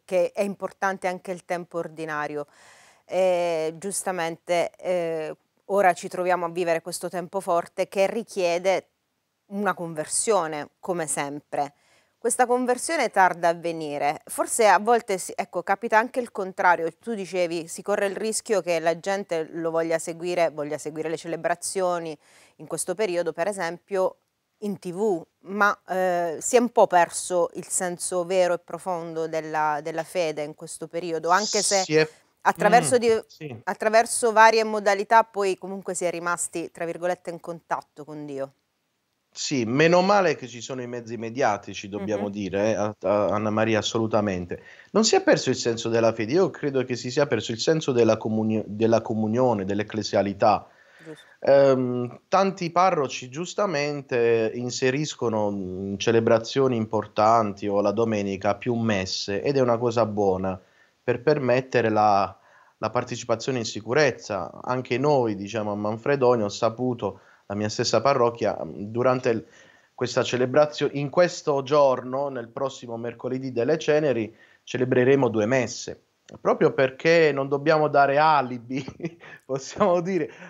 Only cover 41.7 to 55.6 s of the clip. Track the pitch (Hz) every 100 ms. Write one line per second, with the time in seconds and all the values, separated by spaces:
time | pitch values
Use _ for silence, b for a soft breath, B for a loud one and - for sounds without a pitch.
41.7 | 95 101 101 98 101 104 101 92 98 107
42.7 | 98 104 - 92 104 95 104 107 107 110
43.7 | 107 - 113 110 110 104 90 87 - B
44.7 | B B 196 220 381 381 160 135 123 123
45.7 | 113 117 113 113 113 107 165 175 - 147
46.7 | 131 - 117 127 135 143 113 - 113 -
47.7 | 160 151 120 113 110 113 110 110 110 -
48.7 | 104 113 110 - 110 107 117 127 104 95
49.7 | 101 104 110 101 104 98 98 110 95 B
50.7 | B B B 160 151 B B - 139 139
51.7 | 131 123 123 123 - - 185 196 190 170
52.7 | 170 185 170 131 - 127 139 175 - 202
53.7 | 147 147 147 131 123 117 113 110 123 123
54.7 | 117 131 139 147 - 117 107 104 101